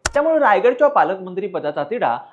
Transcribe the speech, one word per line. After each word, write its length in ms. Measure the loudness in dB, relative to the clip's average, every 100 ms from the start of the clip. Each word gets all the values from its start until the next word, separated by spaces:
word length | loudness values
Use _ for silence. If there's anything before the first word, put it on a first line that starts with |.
| -4
त्यामुळे 260 | -2 0 2
रायगडच्या 480 | 2 4 2 4 2
पालकमंत्री 600 | 4 2 -2 -8 -8 -6
पदाचा 360 | -6 -6 -6
तिढा 340 | -6 -2 -2 -2 -8